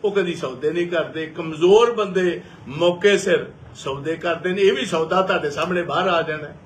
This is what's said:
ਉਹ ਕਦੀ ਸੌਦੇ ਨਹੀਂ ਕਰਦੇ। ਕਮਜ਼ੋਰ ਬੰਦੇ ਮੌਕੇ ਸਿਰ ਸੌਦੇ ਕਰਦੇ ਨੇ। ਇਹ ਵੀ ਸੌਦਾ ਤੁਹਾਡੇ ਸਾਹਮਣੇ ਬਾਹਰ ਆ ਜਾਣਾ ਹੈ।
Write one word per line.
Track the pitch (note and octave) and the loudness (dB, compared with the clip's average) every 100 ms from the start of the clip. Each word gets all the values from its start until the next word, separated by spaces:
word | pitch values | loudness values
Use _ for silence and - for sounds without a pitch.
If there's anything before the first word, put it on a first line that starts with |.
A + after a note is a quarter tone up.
ਉਹ | G#3 | 0
ਕਦੀ | G3 F3 | 0 -2
ਸੌਦੇ | D#3+ C#3 B2 D3+ | -4 -6 -4 -4
ਨਹੀਂ | E3+ E3+ | -2 -2
ਕਰਦੇ। | E3+ D3+ D#3+ D#3 | -2 -4 -6 -10
ਕਮਜ਼ੋਰ | F3 D#3+ D#3 F3 G#3 A#3+ | -8 -8 0 6 8 6
ਬੰਦੇ | G#3+ G3 F#3 F3+ - - - - | 2 -2 0 -2 -2 -10 -20 -14
ਮੌਕੇ | C#3+ F3 F3 G3+ G3 | 0 2 4 4 4
ਸਿਰ | G3 E3 - - - | 2 0 0 -14 -20
ਸੌਦੇ | - C#3+ C3+ C#3+ E3 | -12 -10 -8 -6 -4
ਕਰਦੇ | F3 E3 F#3 | -4 -4 -4
ਨੇ। | F#3+ | 2
ਇਹ | F#3+ | 2
ਵੀ | - | 2
ਸੌਦਾ | A3+ E3 D#3+ F3+ | -2 -2 0 0
ਤੁਹਾਡੇ | F#3+ F3+ D3 | 2 0 -2
ਸਾਹਮਣੇ | D3 E3 F3+ | -4 -2 -2
ਬਾਹਰ | E3 D3+ F#3 | -2 -2 0
ਆ | E3+ | 0
ਜਾਣਾ | D#3+ D#3 C#3+ | -2 -6 -10
ਹੈ। | - | -16